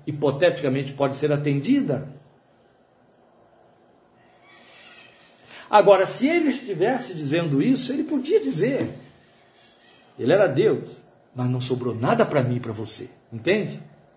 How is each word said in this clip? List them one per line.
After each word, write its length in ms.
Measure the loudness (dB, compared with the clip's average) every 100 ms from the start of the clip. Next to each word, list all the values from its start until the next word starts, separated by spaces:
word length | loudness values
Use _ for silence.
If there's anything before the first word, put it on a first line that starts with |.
| -10
hipoteticamente, 840 | -2 0 2 2 2 -2 -2 -4
pode 240 | -2 -2 0
ser 160 | -2
atendida." 800 | 0 0 -2 0 0 0 -4 -6 -16 _ _ _ _ _ _ _ _ _ _ _ _ _ _ _ _ _ _ _ _ _ _ _ -20 -20 -20 -20 -20 -20 -20 -20 _ -20 -20 2
Agora, 340 | 6 8 8
se 240 | 6 0 2
ele 220 | 2 2
estivesse 640 | -2 -4 -2 0 0 -6
dizendo 480 | -8 -2 -2 0 2
isso, 280 | 2 0 -2
ele 140 | -4
podia 340 | -2 -4 0 0
dizer: 520 | 0 -2 -2 -2 -4 -8 -20 -20 _ _ _ _ _ _ _ -20 _ -6
ele 120 | 2
era 160 | 2 2
Deus, 440 | 2 2 0 -4 -18 -20 _ _
"Mas 140 | -6 -2
não 140 | -2
sobrou 320 | -2 -4 -4
nada 320 | -2 0 2 2
para 160 | 2
mim 140 | 0 -2
e 40 |
para 120 | -6
você", 360 | -10 -10 -12 -16 -20 -16
entende? 480 | -6 -2 -2 -2 -10 -16 -20 _